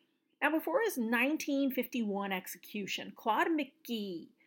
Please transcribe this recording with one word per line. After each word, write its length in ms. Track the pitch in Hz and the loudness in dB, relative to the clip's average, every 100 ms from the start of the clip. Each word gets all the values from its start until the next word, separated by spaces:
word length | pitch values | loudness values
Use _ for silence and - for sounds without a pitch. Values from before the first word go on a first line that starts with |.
| _ _ _ _ | _ _ _ _
Now, 120 | 294 | 2
before 280 | 311 330 320 | 2 2 2
his 160 | 453 269 | 2 0
nineteen 760 | 220 233 262 311 - 277 277 | 0 2 2 0 0 0 2
fifty-one 640 | 254 247 254 214 196 196 | 0 -2 -2 -2 -2 -2
execution, 800 | 185 185 - - 208 190 - 196 | -4 -4 -12 -10 -8 -4 -6 -8
Claude 340 | - 233 226 349 | -4 0 2 4
McGee 800 | 311 269 - - 226 202 170 - _ | 2 -2 -6 -6 -4 -4 -8 -12 _